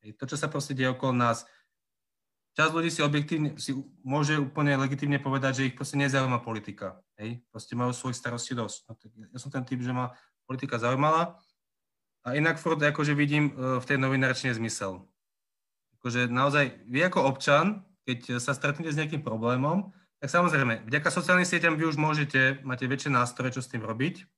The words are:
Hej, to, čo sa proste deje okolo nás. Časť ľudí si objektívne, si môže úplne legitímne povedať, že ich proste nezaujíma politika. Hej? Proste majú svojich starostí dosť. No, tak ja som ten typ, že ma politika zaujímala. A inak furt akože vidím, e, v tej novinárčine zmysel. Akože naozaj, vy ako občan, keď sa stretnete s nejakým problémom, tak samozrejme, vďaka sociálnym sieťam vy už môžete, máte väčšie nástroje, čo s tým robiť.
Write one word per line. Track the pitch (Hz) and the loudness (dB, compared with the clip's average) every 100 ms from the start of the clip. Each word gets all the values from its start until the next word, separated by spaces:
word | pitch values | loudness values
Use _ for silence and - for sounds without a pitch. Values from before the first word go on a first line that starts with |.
| 107 | -20
Hej, | |
to, | 107 135 | -12 -8
čo | 147 | -6
sa | 147 | -4
proste | 147 139 135 | -4 -6 -2
deje | 131 | 0
okolo | 127 135 | 0 0
nás. | 123 120 113 - _ _ _ _ _ _ _ _ _ _ - | 2 2 0 -4 _ _ _ _ _ _ _ _ _ _ 0
Časť | 156 | 2
ľudí | 165 165 | 2 0
si | 156 | 2
objektívne, | 147 147 147 165 151 - | 2 2 0 0 -2 -4
si | - 135 135 _ | -6 -6 -8 _
môže | 131 143 147 | -4 0 2
úplne | 151 135 147 147 | 2 0 0 2
legitímne | 135 135 139 143 143 | 2 0 -2 0 0
povedať, | 139 135 135 127 | 0 0 0 0
že | 135 | -2
ich | - | -4
proste | 143 | -4
nezaujíma | 143 139 135 131 120 | 0 2 2 2 0
politika. | 117 110 104 - 95 92 _ | -2 -8 -8 -10 -10 -12 _
Hej? | _ 107 120 _ | _ -10 -10 _
Proste | 110 - 120 | -18 -8 -4
majú | 123 | -2
svojich | 123 131 123 | -2 -6 -6
starostí | 120 120 - 123 | -8 -8 -6 -6
dosť. | 110 - _ | -6 -8 _
No, | 113 | -20
tak | 113 | -20
ja | - 110 - | -20 -18 -14
som | 139 | -8
ten | 135 | -8
typ, | 123 127 | -4 -4
že | 123 | -2
ma | 127 123 - _ _ _ | -2 -4 -8 _ _ _
politika | 131 135 120 | -8 -4 -2
zaujímala. | 117 135 147 160 170 - _ _ _ _ _ _ _ _ - | 0 2 4 4 0 -4 _ _ _ _ _ _ _ _ -4
A | 147 | 0
inak | 160 156 | 2 0
furt | - 156 | -2 2
akože | 147 147 151 | 2 2 0
vidím, | 143 147 147 147 | 2 4 4 2
e, | 139 131 127 | 0 -2 -2
v | 127 | 0
tej | 139 | 0
novinárčine | 135 135 131 127 131 | 2 2 2 0 -2
zmysel. | 113 113 - 98 92 95 _ _ _ _ _ _ _ _ _ | -2 -2 -4 -6 -8 -16 _ _ _ _ _ _ _ _ _
Akože | 123 120 123 | -4 0 0
naozaj, | 123 139 147 135 - 110 | 2 4 4 2 -2 -6
vy | 127 180 | 0 2
ako | 180 | 4
občan, | 135 131 - 143 175 214 - _ | 2 2 4 6 6 0 -10 _
keď | - 120 - 123 | -6 -6 -4 -4
sa | 120 | -2
stretnete | 135 147 143 160 | -2 -2 -2 -2
s | 147 | -2
nejakým | 151 156 | -2 -4
problémom, | 151 113 117 123 139 180 - - _ _ | -4 -2 0 0 0 0 -4 -14 _ _
tak | 131 | 0
samozrejme, | 175 175 151 127 110 | 2 4 2 2 0
vďaka | 107 147 160 | -2 0 0
sociálnym | 202 190 180 180 | 0 4 4 4
sieťam | 175 170 156 | 2 2 2
vy | 160 | 0
už | 147 | 2
môžete, | 151 151 147 135 131 135 135 | 2 2 2 4 4 2 -6
máte | 123 | -4
väčšie | 131 135 151 | -2 -2 0
nástroje, | 131 120 - 127 123 | 2 2 -2 -4 -4
čo | |
s | 123 | -6
tým | 117 | -8
robiť. | 110 113 151 180 - | -6 -2 -2 -2 -18